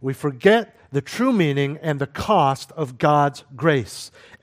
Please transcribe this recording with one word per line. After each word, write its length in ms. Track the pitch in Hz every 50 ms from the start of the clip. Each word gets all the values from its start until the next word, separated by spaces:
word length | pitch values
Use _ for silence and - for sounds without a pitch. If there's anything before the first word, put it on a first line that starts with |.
We 120 | - 135 135
forget 640 | - - 147 135 123 - 196 214 233 214 - _ _ _ _ -
the 80 | 143
true 320 | - - - - 233 262 254
meaning 460 | 208 170 151 139 139 143 139 147 - -
and 180 | 160 151 143
the 60 | 143
cost 640 | - _ - - - 214 190 151 135 135 - - - -
of 260 | - 156 127 127 117
God's 460 | - 151 147 147 143 143 131 - - _ 139
grace, 560 | 123 127 165 151 135 110 - - - - - _ - - - - -